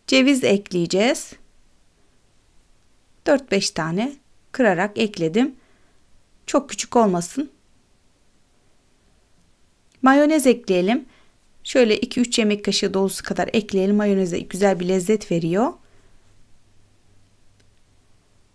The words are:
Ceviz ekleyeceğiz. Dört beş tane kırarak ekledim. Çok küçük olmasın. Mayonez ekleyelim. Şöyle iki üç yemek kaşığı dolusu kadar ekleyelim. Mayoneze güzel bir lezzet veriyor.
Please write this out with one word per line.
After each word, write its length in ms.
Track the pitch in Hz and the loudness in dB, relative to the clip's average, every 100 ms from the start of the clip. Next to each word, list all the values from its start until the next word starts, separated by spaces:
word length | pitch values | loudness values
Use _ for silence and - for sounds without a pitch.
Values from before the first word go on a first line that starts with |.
| - | 0
Ceviz 380 | 262 262 269 | 2 4 2
ekleyeceğiz. 880 | - 196 - 180 170 185 226 320 - - _ _ _ _ _ _ _ _ _ _ _ _ _ _ _ _ _ _ - | 2 0 -2 -4 -2 0 0 0 -8 -18 _ _ _ _ _ _ _ _ _ _ _ _ _ _ _ _ _ _ 0
Dört 240 | 277 - | 0 0
beş 200 | 196 - | -2 -2
tane 420 | - 160 175 254 285 _ _ _ | -4 -4 -4 -4 -8 _ _ _
kırarak 460 | - 233 170 202 208 | 0 2 2 -2 -2
ekledim. 560 | 220 196 160 180 277 - _ _ _ _ _ - _ _ - | -4 -2 -2 0 -2 -4 _ _ _ _ _ -20 _ _ -2
Çok 240 | 294 - | -2 -2
küçük 260 | - - 240 | -8 -2 2
olmasın. 540 | 214 175 170 - 302 _ _ _ _ _ _ _ _ _ _ _ _ _ _ _ _ _ _ _ _ _ _ _ _ _ | 2 0 -4 -8 -10 _ _ _ _ _ _ _ _ _ _ _ _ _ _ _ _ _ _ _ _ _ _ _ _ _
Mayonez 440 | 262 277 294 311 254 | 4 4 4 4 4
ekleyelim. 580 | 240 - 180 185 262 - _ _ _ _ _ | 2 0 0 0 -2 -4 _ _ _ _ _
Şöyle 340 | - 269 233 - | -2 2 2 2
iki 220 | 247 - | -2 -2
üç 180 | 240 - | -2 0
yemek 260 | 214 208 | 0 0
kaşığı 300 | 202 196 202 | -2 -2 -2
dolusu 300 | 190 190 - | 0 -2 -2
kadar 260 | - 185 - | -6 -4 -2
ekleyelim. 440 | 226 214 190 190 208 | -2 -2 -2 0 2
Mayoneze 420 | 208 196 185 175 | 2 0 0 -4
güzel 420 | - 180 202 180 | -8 -2 0 0
bir 80 | 180 | 0
lezzet 420 | 190 180 214 - | -2 0 -2 -2
veriyor. 420 | 170 165 180 277 349 _ - - - _ - - - _ _ _ _ _ _ _ _ _ _ _ _ _ _ _ _ _ _ _ | -4 -2 0 -2 -4 _ -20 -20 -20 _ -20 -20 -20 _ _ _ _ _ _ _ _ _ _ _ _ _ _ _ _ _ _ _